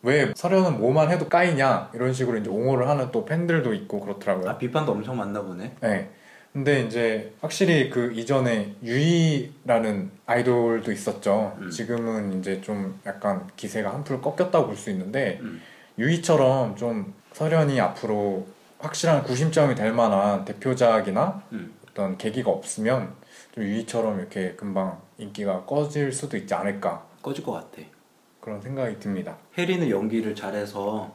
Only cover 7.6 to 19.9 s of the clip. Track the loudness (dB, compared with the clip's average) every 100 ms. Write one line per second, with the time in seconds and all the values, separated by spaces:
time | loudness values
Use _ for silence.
7.6 | 4 4 4 0 -2 -4 0 2 2 0
8.6 | -2 -8 -2 2 4 6 4 2 -4 -10
9.6 | 2 2 4 -2 -4 -10 -2 2 4 4
10.6 | 4 2 -2 -4 -4 -4 2 2 2 -4
11.6 | -10 -8 -4 -2 -2 -2 -2 -4 -4 -6
12.6 | -4 -4 -4 -8 -10 -4 -2 -2 -4 -12
13.6 | -8 -4 -4 -4 -4 -4 -4 -2 2 2
14.6 | 2 -2 -6 -6 -4 -2 -2 -4 -8 -12
15.6 | -16 -20 -20 -4 0 0 4 4 6 4
16.6 | 0 -2 -4 -4 -6 -12 _ -4 2 4
17.6 | 4 2 0 0 -2 0 0 -2 -6 -16
18.6 | -20 _ -10 -2 2 2 2 0 2 4
19.6 | 4 4 0